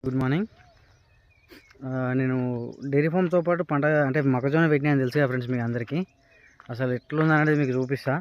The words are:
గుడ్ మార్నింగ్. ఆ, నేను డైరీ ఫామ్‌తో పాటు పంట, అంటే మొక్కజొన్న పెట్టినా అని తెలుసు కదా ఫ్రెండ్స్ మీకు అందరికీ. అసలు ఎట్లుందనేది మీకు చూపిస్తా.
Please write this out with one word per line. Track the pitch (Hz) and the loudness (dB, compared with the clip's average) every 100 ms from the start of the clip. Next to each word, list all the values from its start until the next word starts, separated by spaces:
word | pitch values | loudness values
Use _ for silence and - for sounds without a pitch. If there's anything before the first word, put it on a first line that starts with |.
| 135 | -4
గుడ్ | 131 | -2
మార్నింగ్. | 127 151 214 _ - _ _ _ _ _ _ _ _ - _ - 135 | 0 -2 -4 _ -20 _ _ _ _ _ _ _ _ -20 _ -16 -8
ఆ, | 131 127 127 | -4 -2 0
నేను | 131 131 123 123 117 - 139 | 0 0 -2 -4 -8 -10 -2
డైరీ | 139 156 | 0 2
ఫామ్‌తో | 175 180 175 170 | 0 2 2 0
పాటు | 175 175 | -2 0
పంట, | 143 151 151 143 | 0 2 2 2
అంటే | 131 139 | 2 2
మొక్కజొన్న | 127 135 151 165 | 2 2 2 4
పెట్టినా | 147 147 | 2 2
అని | 143 | 2
తెలుసు | 131 147 | 2 0
కదా | 139 | 0
ఫ్రెండ్స్ | 127 120 | 0 -4
మీకు | 127 117 | -2 -2
అందరికీ. | 117 117 147 185 _ _ _ _ _ - | -4 -4 -6 -6 _ _ _ _ _ -14
అసలు | 117 131 123 | -6 -2 -4
ఎట్లుందనేది | _ 151 160 156 151 151 | _ 0 2 4 4 2
మీకు | 139 127 | 2 0
చూపిస్తా. | 127 135 - 139 | -2 -4 -2 -4